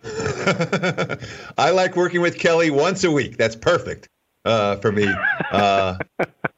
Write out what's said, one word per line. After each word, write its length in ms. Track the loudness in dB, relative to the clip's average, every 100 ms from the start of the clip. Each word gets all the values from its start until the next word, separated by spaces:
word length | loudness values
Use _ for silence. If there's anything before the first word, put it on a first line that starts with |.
<laughs> 1500 | -12 -6 -6 -2 -2 -2 -2 -2 -2 -4 -6 -8 -12 -16 -10 0
I 120 | 2
like 260 | 4 2 0
working 240 | 0 2
with 180 | 0 2
Kelly 320 | 2 4 4
once 340 | 2 2 2
a 60 | 2
week. 260 | 2 0 0
That's 200 | -2 0
perfect, 520 | 0 0 -2 -10 -14 _ _ _
uh, 320 | 0 2 2 0
for 160 | 0
me. 160 | 2 0 0 -2 -4 -2
Uh, 460 | 2 2 2 0 -4 -8 -6
<laughs> 80 | -8 _ -10